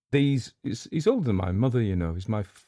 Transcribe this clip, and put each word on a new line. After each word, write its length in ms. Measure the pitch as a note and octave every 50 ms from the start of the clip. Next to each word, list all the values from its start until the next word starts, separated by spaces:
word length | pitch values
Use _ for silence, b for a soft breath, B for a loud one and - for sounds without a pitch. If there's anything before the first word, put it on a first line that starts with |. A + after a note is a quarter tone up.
| _ - -
These, 400 | C#3+ C#3+ C#3 C#3 B2+ - - _ _ -
he's, 240 | C#3 A2 - - -
he's 180 | - D#3+ D3+ G#3
older 180 | C4+ B3 D#3+
than 100 | A#2+ G2+
my 160 | F#2 F2+ F2+
mother, 300 | F2+ G2+ B2+ C3+ A#2+ B2
you 160 | A2+ G2+ F#2+ F2+
know. 160 | E2+ E2 E2
He's 160 | F2 F#2+ A2
my 120 | A2 G#2+
f-, 260 | G2+ - - - -